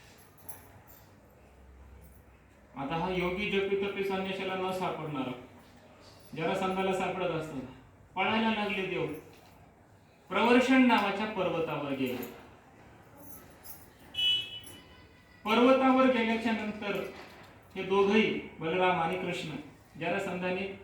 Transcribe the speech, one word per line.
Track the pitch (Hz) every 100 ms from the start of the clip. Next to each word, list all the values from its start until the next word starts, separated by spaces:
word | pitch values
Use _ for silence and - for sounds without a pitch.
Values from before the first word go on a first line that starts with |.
| - - - - - - - - - - - - - - - - - - - - - - - - - - - 262
आता | - 165
हा | 190
योगी | 180 180 196 202
जपी | 196 196 196
तपी | 196 196
संन्याशाला | 190 190 190 190 190 185
न | 180
सापडणारा, | 185 175 160 151 143 127 127 - - - - - - - - - 147
जरासंधाला | 170 190 185 185 190
सापडत | 180 175 185 180
असताना | 160 156 143 120 - - - - 185
पळायला | 190 220 220
लागले | 208 196 196 175
देव. | 165 151 - - - - - - - - - - _ -
प्रवर्षण | 196 220 247 254 262 247
नावाच्या | 220 202 196 220
पर्वतावर | 190 180 170 160 147 143
गेले. | 131 127 113 - - - - - - - - - - - - - - - - - - - 740 740 - 740 740 - - - - - - - - 208
पर्वतावर | 233 262 262 262 262 254
गेल्याच्या | 233 226 226 240
नंतर | 214 214 - 202 170 127 - - - - - - 190
हे |
दोघंही, | 175 196 196 220 175 - - -
बलराम | 160 180 185 175
आणि | 160 185
कृष्ण, | 180 165 165 139 - - - -
जरासंधाने | 165 196 196 180 185 185 196 -